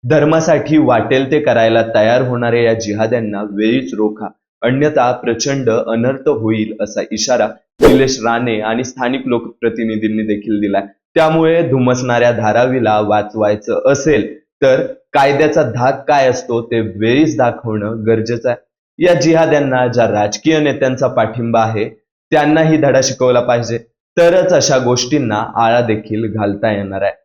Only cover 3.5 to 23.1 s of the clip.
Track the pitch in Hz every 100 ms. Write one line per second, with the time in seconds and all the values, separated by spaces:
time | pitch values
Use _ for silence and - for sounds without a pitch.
3.5 | 98 110 127 127 101 107 107 104 _ _
4.5 | _ 120 131 151 147 120 - 120 113 143
5.5 | 139 120 113 - 113 123 135 151 135 110
6.5 | 110 107 - 104 - - 104 - 123 107
7.5 | - _ _ - 131 131 127 113 117 123
8.5 | 107 107 117 127 - 123 131 131 120 113
9.5 | - 117 113 113 107 110 107 107 101 113
10.5 | 104 101 98 98 _ _ - 156 165 160
11.5 | 165 143 131 127 123 127 120 120 113 107
12.5 | 117 127 131 110 107 104 104 104 110 104
13.5 | 107 - 87 131 139 160 131 98 - _
14.5 | _ 135 131 - - _ - 139 143 156
15.5 | 170 139 113 127 143 - 143 131 123 -
16.5 | 117 117 117 104 98 110 127 160 - 120
17.5 | 117 117 107 104 113 107 113 110 117 127
18.5 | 120 _ _ _ - 175 175 151 160 160
19.5 | 147 139 127 123 120 113 104 104 - 156
20.5 | 156 147 120 131 127 131 123 107 120 117
21.5 | 113 113 110 110 - _ _ _ 151 147
22.5 | 156 160 156 143 131 120